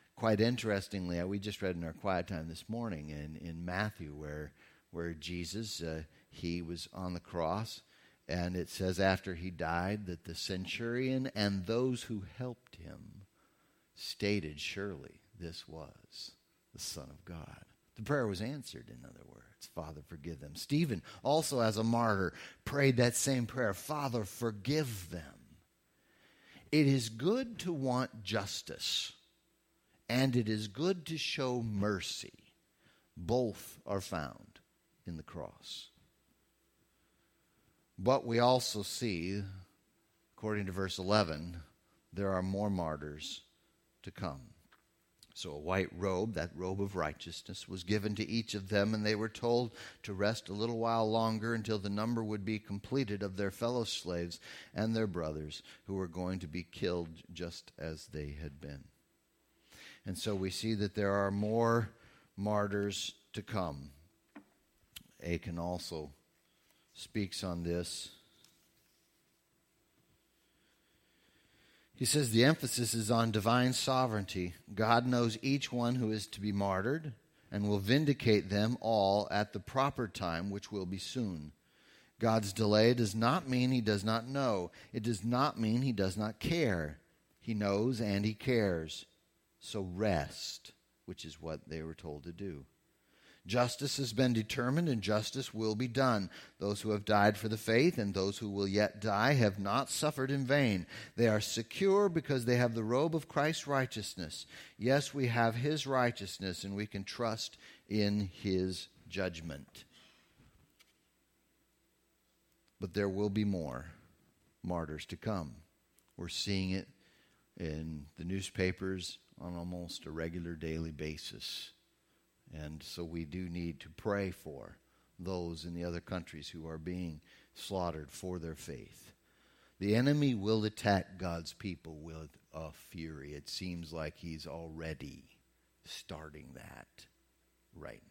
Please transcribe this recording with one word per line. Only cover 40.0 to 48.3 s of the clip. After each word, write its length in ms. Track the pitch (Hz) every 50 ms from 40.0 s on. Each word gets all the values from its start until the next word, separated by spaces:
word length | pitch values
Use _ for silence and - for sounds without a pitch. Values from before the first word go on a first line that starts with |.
| _ _ _ _ _ _ _
according 300 | - - 110 107 104 101
to 80 | 95 90
verse 260 | 95 95 92 92 -
eleven, 640 | 92 92 104 107 101 80 78 76 82 90 87 85 80 - _ _ _ _ _ _ _ -
there 220 | - 95 101 98 95
are 100 | 92 92
more 260 | 95 98 98 104 104
martyrs 760 | 98 92 85 80 78 73 73 76 73 78 - - - - - _ _ _ _ _ _ _ _ _ _ _ -
to 80 | -
come. 380 | - - 98 85 69 69 64 52 - _ _ _ - _ _ _ _ _ _ _ _ _ - _ -
So 140 | - - 78
a 80 | 73 73
white 300 | 73 85 92 98 92 -
robe, 440 | - 87 95 98 92 90 104 117 101
that 200 | 78 80 87 -
robe 260 | 76 92 92 95 98
of 140 | 101 98 95
righteousness, 720 | 90 78 76 76 - - 87 87 - - - 95 - -
was 160 | - 95 92 87
given 320 | 87 104 107 101 107 104
to 100 | 98 110
each 300 | -